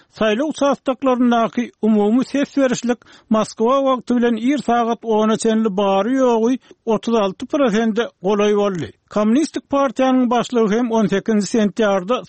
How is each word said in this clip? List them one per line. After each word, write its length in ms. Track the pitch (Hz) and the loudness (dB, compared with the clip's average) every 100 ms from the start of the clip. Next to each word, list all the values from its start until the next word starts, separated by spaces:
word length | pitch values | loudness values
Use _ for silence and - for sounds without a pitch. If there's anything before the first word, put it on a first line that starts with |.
| _ - | _ -2
saýlaw 340 | 220 214 302 - | 0 0 -2 0
çastaklarynaky 1120 | 277 247 - 254 269 247 247 233 226 - 226 - | 0 0 -4 -2 -2 2 2 2 0 -2 -8 -4
umumy 420 | 214 214 208 240 254 | 0 2 2 0 0
ses 320 | 269 285 277 | -2 -2 0
berişlik 400 | 262 247 233 240 - - _ | 0 0 -4 -6 -8 -20 _
Moskwa 460 | 220 208 - 226 277 269 | -2 -2 -2 0 2 0
wagty 300 | 254 - 247 | -2 -2 0
bilen 200 | 240 220 | 0 0
ir 220 | 240 285 | -2 -2
sagat 420 | 220 233 233 233 | 0 0 0 -4
ona 340 | 226 214 220 220 | -2 0 2 0
çenli 400 | 226 220 220 190 | 0 0 0 0
bary 360 | 202 196 208 269 | 0 0 0 0
ýogy 420 | 254 233 226 262 - - - | 2 2 0 -2 -8 -12 -4
otuz 300 | 214 - 226 | -2 0 0
alty 300 | 196 185 254 | 0 -4 -6
prosent 540 | 302 262 208 226 208 233 - | 0 0 2 0 -2 -4 -4
golay 320 | 185 208 208 208 | -2 0 2 2
boldy. 360 | 202 180 117 - _ | 0 -2 -8 -12 _
Kommunistik 540 | 208 214 247 320 294 - | -2 2 2 0 -6 -4
partiýanyň 600 | 277 277 214 262 254 247 | -2 0 0 0 2 2
başlygy 460 | 240 - 240 220 220 | 0 0 0 0 0
hem 140 | 247 | 0
on 140 | 226 202 | 0 0
sekizinji 400 | 196 208 214 190 240 | 0 0 -2 0 0
sentýarda 640 | 208 - 214 196 180 247 | 0 0 0 0 -2 -6